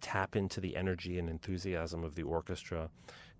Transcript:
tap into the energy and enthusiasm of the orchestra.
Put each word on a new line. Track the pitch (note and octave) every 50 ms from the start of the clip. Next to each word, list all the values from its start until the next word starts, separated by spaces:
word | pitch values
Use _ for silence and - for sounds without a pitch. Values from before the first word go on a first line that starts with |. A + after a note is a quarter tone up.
tap | - - - G2 F#2+ - -
into | G#2+ G2 F#2 - G2+
the | F#2 F2+ -
energy | F2 F#2 F#2+ F2+ F2 - F2+ F2+ F2+
and | E2+ E2
enthusiasm | D#2+ D#2+ - G2 F#2 F2 F2+ F#2+ F2+ E2 E2 D#2+ E2+ E2
of | E2 D#2 C#2+
the | E2
orchestra. | D#2 C#2 E2 E2 - - F2+ - - - E2+ E2 D#2+ D#2+ - - - - - - - - - -